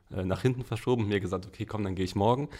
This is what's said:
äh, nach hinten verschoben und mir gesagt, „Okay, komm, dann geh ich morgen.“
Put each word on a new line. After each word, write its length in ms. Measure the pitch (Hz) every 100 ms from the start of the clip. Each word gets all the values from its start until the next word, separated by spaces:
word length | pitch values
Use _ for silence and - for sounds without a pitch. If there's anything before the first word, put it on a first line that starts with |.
| -
äh, 140 | 95
nach 180 | 92 92
hinten 220 | 131 127
verschoben 400 | 123 110 - 123
und 40 | 101
mir 120 | 101
gesagt, 260 | 90 92 -
„Okay, 180 | -
komm, 200 | 107 107
dann 100 | 95
geh 100 | 92
ich 100 | 92
morgen.“ 360 | 101 104 127 147 -